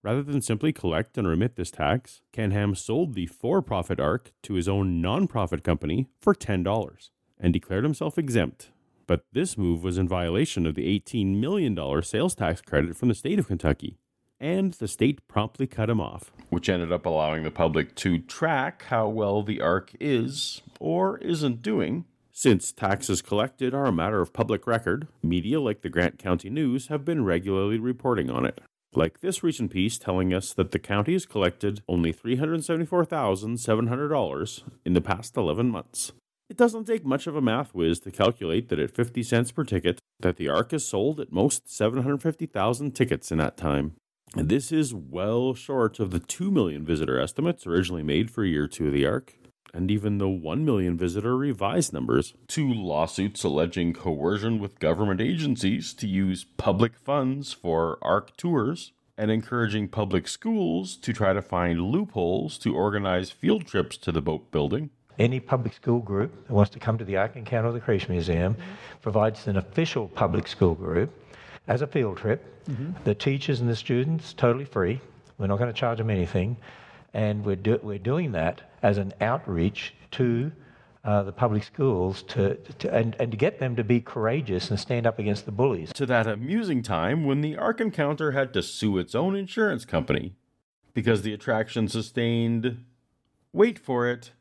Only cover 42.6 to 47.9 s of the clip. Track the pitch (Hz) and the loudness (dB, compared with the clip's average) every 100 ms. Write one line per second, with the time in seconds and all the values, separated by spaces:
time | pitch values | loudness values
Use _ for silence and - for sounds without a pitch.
42.6 | 101 120 147 - 127 67 - 80 76 - | 0 0 -4 0 0 0 -2 0 0 0
43.6 | 78 71 73 - _ _ _ 165 76 120 | 0 0 -2 -6 _ _ _ -4 0 0
44.6 | 131 160 143 110 67 80 101 117 131 123 | 0 -2 -2 -4 -10 -4 -2 0 0 -4
45.6 | - 135 113 - 101 92 - - 185 180 | -4 0 0 0 -2 -2 -4 -4 2 2
46.6 | 95 73 78 78 71 64 67 - 165 - | 2 0 -2 0 2 0 0 -2 -2 -2
47.6 | - 85 90 | 0 2 2